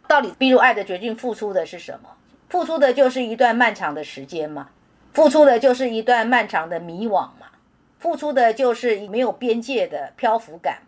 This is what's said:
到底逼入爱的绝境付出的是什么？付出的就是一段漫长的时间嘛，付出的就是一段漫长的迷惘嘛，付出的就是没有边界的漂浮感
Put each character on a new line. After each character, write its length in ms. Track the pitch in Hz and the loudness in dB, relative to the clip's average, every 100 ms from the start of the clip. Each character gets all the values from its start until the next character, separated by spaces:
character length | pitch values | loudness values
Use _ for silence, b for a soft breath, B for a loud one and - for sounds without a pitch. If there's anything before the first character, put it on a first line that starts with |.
| - | 0
到 140 | 294 | 0
底 120 | 226 - | 0 -2
逼 100 | 262 | 2
入 100 | 254 | 4
爱 160 | 254 | 4
的 120 | 208 190 | 2 -4
绝 120 | 180 | -8
境 160 | 226 | -8
付 220 | 226 254 214 | -8 -8 -8
出 160 | 208 | -4
的 140 | 185 160 | -4 -6
是 120 | 175 | -12
什 220 | - - | -16 -18
么？ 100 | - - _ _ _ | -20 -20 _ _ _
付 160 | 359 | -4
出 140 | 320 320 | -4 0
的 160 | 269 | 2
就 160 | 247 254 | 4 2
是 140 | 254 | 2
一 120 | 240 226 | -6 -2
段 180 | 247 | -2
漫 220 | 233 233 208 | 2 0 0
长 180 | 160 | -6
的 120 | 147 147 | -6 -10
时 200 | - 135 | -14 -12
间 240 | 165 151 | -8 -8
嘛， 200 | 147 139 _ _ _ _ | -10 -14 _ _ _ _
付 160 | - 311 | 4 4
出 160 | 302 | 8
的 160 | 285 233 | 6 6
就 140 | 269 | 2
是 160 | 254 254 | 2 -2
一 120 | 220 | -2
段 240 | 220 240 226 | 0 0 2
漫 220 | 240 214 | 0 0
长 220 | 180 165 | -4 -4
的 100 | 170 | -8
迷 260 | 170 170 226 | -8 -8 -2
惘 180 | 185 127 - | -2 -2 -12
嘛， 100 | - _ _ _ _ _ | -20 _ _ _ _ _
付 160 | 330 302 | -6 -4
出 160 | 302 | -2
的 220 | 262 233 | 2 2
就 200 | 220 254 | 2 0
是 360 | 226 247 208 202 | 0 -2 -2 -4
没 100 | 220 | -2
有 140 | 240 | -2
边 280 | - 247 233 | -2 -2 -2
界 240 | 226 247 175 | -2 -4 -2
的 280 | 147 139 - | -6 -10 -4
漂 240 | 226 226 | -2 0
浮 180 | - 165 | -4 -8
感 240 | 175 - | -6 -6